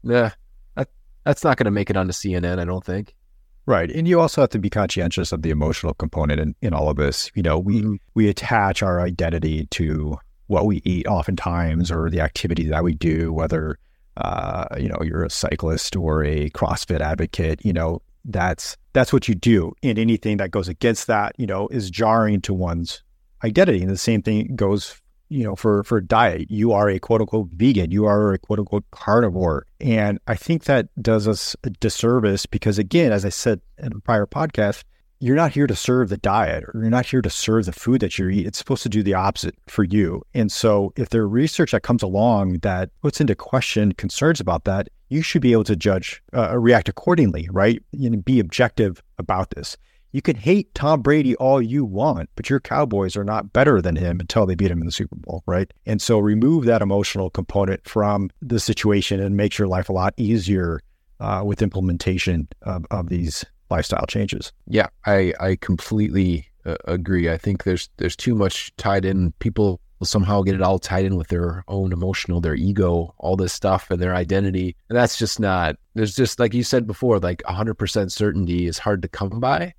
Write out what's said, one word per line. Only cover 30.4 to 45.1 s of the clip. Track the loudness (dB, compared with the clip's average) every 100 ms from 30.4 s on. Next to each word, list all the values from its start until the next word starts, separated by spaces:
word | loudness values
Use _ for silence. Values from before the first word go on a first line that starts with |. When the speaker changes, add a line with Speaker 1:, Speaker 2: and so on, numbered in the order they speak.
| -2 -2 2
Speaker 2:
that | 2 0 -4
does | 2 2 2
us | -2 -4 -8
a | -10
disservice | -4 -4 0 2 4 2 0 -2
because, | -2 0 0
again, | 2 2 4
as | 2
I | 0
said | -2 -2 -2 -4 -12
in | -10
a | -8
prior | 0 0 0
podcast, | -4 -4 0 0 -2 -12 _ _ _
you're | 2 4
not | 4
here | 2 0
to | 0
serve | 2 2 2
the | 0
diet, | 0 2 0 -2
or | -6 -4
you're | 0
not | 2 2
here | 0
to | 0
serve | -2 2 2 2
the |
food | -4 0 2
that | 0 -2
you | 0
eat. | 0 -2
It's | -8
supposed | -4 -4
to | 0
do | 0
the | 2
opposite | 2 0 -2 -8 -10 -8
for | 0
you. | 2 2 2 -2 -6
And | -2 -2
so | 2 2 2 0 -4
if | -2
there | 0 2
research | 2 0 2 0
that | 0
comes | 0 0
along | 0 2 2 2 0 -2
that | -2 -2 -6 _
puts | -4 0
into | 0 0
question | -2 -2 0 0 0
concerns | 0 -6 0 0 2
about | -2 -2
that, | -2 -2 -4 _
you | _